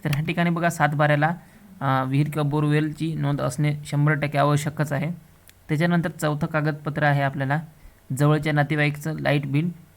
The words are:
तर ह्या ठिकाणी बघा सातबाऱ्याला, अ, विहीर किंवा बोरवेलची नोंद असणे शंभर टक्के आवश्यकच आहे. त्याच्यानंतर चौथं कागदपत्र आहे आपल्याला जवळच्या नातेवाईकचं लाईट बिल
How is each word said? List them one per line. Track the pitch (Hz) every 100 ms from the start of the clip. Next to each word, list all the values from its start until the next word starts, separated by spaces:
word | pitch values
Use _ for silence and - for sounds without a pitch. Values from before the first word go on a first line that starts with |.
तर | 156
ह्या | 143
ठिकाणी | 160 175 170
बघा | 170 170
सातबाऱ्याला, | 165 151 147 151 147 151 175 - - - -
अ, | 135 131
विहीर | 131 139 151
किंवा | 151 147
बोरवेलची | 147 151 147 156 147 160
नोंद | 156 143 143
असणे | 139 143 147 147
शंभर | - 143 147
टक्के | 151 147 143
आवश्यकच | 143 147 147 143 151
आहे. | 139 147 175 - - - - _
त्याच्यानंतर | 156 175 175 170
चौथं | - 156 147 165
कागदपत्र | 156 151 151 151 147
आहे | 147 143
आपल्याला | 139 135 135 147 160 - - _ _ 127
जवळच्या | 147 151 151
नातेवाईकचं | 147 147 156 147 147 160 156
लाईट | 139 143 143
बिल | 135 175 - -